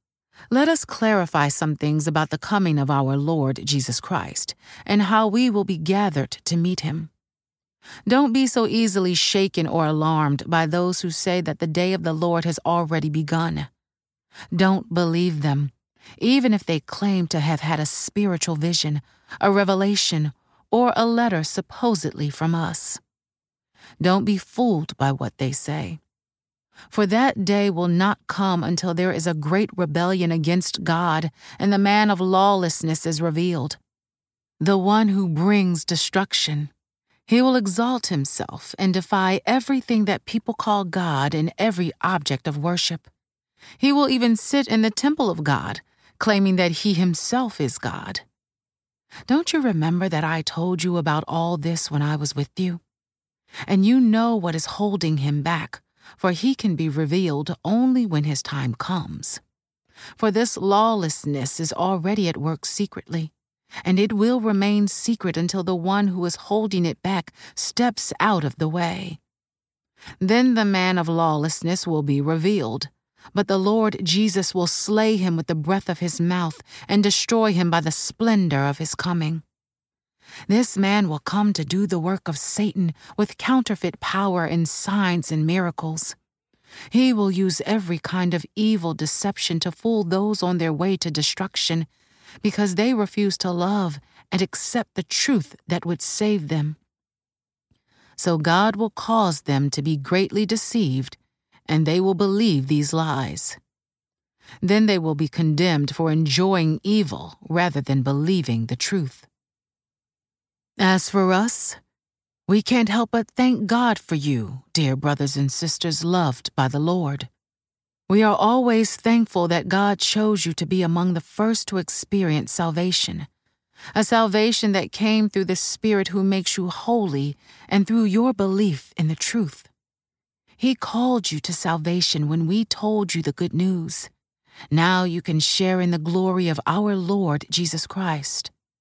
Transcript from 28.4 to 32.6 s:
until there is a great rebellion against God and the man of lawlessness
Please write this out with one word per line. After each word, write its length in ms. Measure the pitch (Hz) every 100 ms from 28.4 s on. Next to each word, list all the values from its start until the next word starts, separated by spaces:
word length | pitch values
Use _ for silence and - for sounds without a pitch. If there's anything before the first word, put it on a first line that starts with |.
| 196 175
until 320 | 143 175 185 170
there 160 | 185
is 160 | 165 165
a 80 | 156
great 340 | 147 190 214 -
rebellion 540 | 170 147 175 190 170
against 520 | 165 151 180 - -
God 480 | 175 165 175 156 160 - - -
and 120 | 196
the 60 | 196
man 320 | 202 208 214
of 100 | 185
lawlessness 840 | 185 190 196 196